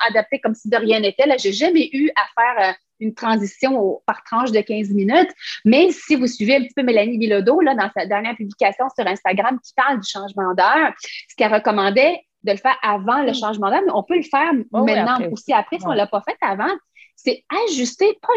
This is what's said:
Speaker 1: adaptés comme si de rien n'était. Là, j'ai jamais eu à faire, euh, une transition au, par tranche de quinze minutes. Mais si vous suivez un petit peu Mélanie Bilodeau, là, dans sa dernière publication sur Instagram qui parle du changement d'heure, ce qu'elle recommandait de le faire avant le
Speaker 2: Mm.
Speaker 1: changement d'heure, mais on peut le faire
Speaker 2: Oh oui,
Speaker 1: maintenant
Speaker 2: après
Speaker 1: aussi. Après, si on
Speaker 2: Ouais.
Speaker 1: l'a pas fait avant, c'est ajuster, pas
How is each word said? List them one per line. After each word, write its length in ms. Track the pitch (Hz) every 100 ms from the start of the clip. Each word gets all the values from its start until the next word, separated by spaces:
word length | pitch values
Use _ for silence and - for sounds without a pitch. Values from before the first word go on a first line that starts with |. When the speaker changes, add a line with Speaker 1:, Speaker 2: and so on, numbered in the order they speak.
| 226
Speaker 1:
adaptés 320 | 220 214 277
comme 140 | 226
si 160 | 220 214
de 80 | 226
rien 220 | 220 220
n'était. 260 | 202 220 285
Là, 100 | 254
j'ai 140 | 196
jamais 380 | 202 330 330 -
eu 180 | 269 302 208
à 260 | 202 -
faire, 280 | 240 233 190
euh, 40 | 185 _ -
une 120 | 220 220
transition 640 | 233 220 202 - 262 262
au, 240 | 190 - -
par 180 | - -
tranche 260 | 233 254
de 80 | 214
quinze 320 | 208 214 202
minutes. 380 | 202 196 311 370 - - - 214
Mais 240 | 262 359
si 240 | - - 285
vous 120 | 247
suivez 300 | - 214 277
un 40 |
petit 120 | 240 -
peu 80 |
Mélanie 340 | 247 220 220 233
Bilodeau, 440 | 220 202 196 339
là, 120 | 302
dans 160 | 254 - 196
sa 80 | 190
dernière 300 | 208 226 233
publication 500 | 202 - 254 - 262 -
sur 120 | 196
Instagram 500 | 196 185 196 220 254
qui 100 | -
parle 260 | - 262 247
du 60 | 196
changement 460 | 202 196 196 185
d'heure, 380 | 185 196 285 285 - - - -
ce 60 | -
qu'elle 160 | 214
recommandait 680 | 214 220 208 196 202 302 349 _ _
de 80 | 202
le 60 | 202
faire 200 | 262 247
avant 400 | 214 208 196 262
le 100 | 262
Speaker 2:
Mm. 40 | -
Speaker 1:
changement 340 | 214 214 196
d'heure, 120 | 302 392
mais 60 |
on 100 | 202
peut 140 | 190 339
le 60 |
faire 280 | - 277 330 269 214
Speaker 2:
Oh 60 | 220
oui, 120 | 220
Speaker 1:
maintenant 200 | 214 233 254
Speaker 2:
après 140 | 175
Speaker 1:
aussi. 240 | 214 -
Après, 260 | 226 - 349
si 60 | 320
on 40 |
Speaker 2:
Ouais. 40 | 226
Speaker 1:
l'a 120 | 202
pas 140 | 208
fait 140 | 302 -
avant, 300 | 262 196 277 392 _ _ - _
c'est 280 | - - - 381 453
ajuster, 480 | 269 240 - 403 403
pas 120 | -